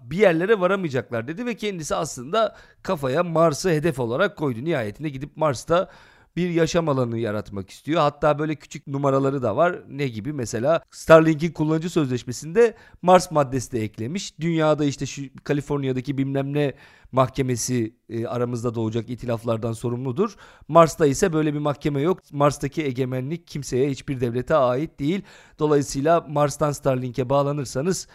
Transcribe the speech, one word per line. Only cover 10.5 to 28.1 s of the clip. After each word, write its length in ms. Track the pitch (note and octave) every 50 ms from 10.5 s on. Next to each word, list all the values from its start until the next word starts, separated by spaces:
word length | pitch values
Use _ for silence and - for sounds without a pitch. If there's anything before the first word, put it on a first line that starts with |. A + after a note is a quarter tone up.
| - G#2+ A#2+ D3 E3 D#3 - _
Starlink'in 640 | - - - - D#3+ D#3+ D#3+ D#3+ D#3+ C#3 E3 E3+
kullanıcı 380 | - - D#3 D3+ D#3+ D#3+ D#3+ F3+
sözleşmesinde 840 | - F3 D3 B2 B2+ A#2 - B2+ A#2+ - C#3+ D#3 E3+ A3+ A#3+ A3 - - - - - _
Mars 280 | - F3+ F#3 - - -
maddesi 420 | D#3 D3+ C#3+ B2 C3+ B2+ - -
de 100 | B2+ A2+
eklemiş. 560 | A2 G#2+ - - A2 B2+ F3 G3+ - - - -
Dünyada 440 | D#3 E3+ E3 D#3 D#3 D3+ D3+ D3 D3+
işte 220 | C#3+ C3 - C#3
şu 160 | B2+ - C#3 C#3 C3 - - -
Kaliforniya'daki 720 | - C#3+ D3 - - D3 C#3+ C3+ C3 B2+ B2+ B2 C#3+ C3+ C3
bilmem 340 | C3+ C#3 C#3 C3+ C3+ C#3
ne 220 | C#3+ D3 D3 C3+ - - - - - _ - _
mahkemesi, 840 | - C3 C3 A#2 - - C3 B2+ B2 A2+ - - B2+ A#2+ A2 A2 - _ _ -
e, 180 | A2+ A2+ A#2
aramızda 480 | - A#2+ A#2+ B2 A#2+ B2 A#2 A#2 B2 A2
doğacak 360 | A#2 A2+ A2 A2 A#2 A2 A#2+
itilaflardan 640 | B2 - A#2+ A#2+ A2+ A2 A2+ A#2+ A2+ A2 A#2 A#2
sorumludur. 640 | A2+ - - A#2+ A#2+ B2 C3 C3+ A#2+ D3+ G#3+ A3 - - - - - _ - -
Mars'ta 380 | D3+ E3 E3 D#3 - - D#3+
ise 260 | C#3+ C3 - G3+ F#3
böyle 220 | D#3+ D#3 D#3 D#3 D3
bir 40 | D3
mahkeme 420 | D3 D3 C3+ - - D3+ C#3+ C3+
yok. 200 | C#3+ F3+ F#3 - _ _
Mars'taki 520 | D3 C#3+ C#3+ D3 C3+ - D3 C3+ - D#3+ D3+
egemenlik 600 | C3+ B2 B2+ C3 B2+ C3 B2+ B2+ C#3 E3+ E3+ -
kimseye, 440 | - - D3+ C3+ - C3+ B2 C#3+ C#3+
hiçbir 300 | C3 - - - C#3 A#2+
devlete 340 | C3 A#2+ A#2 B2 B2 - D#3+
ait 440 | D3+ C3 B2 B2 C3+ D#3+ D#3 - -
değil. 240 | C#3 D3 F#3+ G3+ - - - - - _ _ -
Dolayısıyla 680 | D3+ D3+ D3+ D3 C3+ - - C#3 C#3 D#3+ E3+ E3 E3 D#3
Mars'tan 440 | D3 C#3+ D3 C#3+ C#3 - D#3 C#3+
Starlink'e 580 | C3+ - - C#3 C3 B2+ B2+ B2+ A#2 C#3 B2+ A#2+
bağlanırsanız 800 | C#3 C#3+ C#3 C#3 D3 D3 B2+ - - B2+ D3 F#3+ F#3 - - -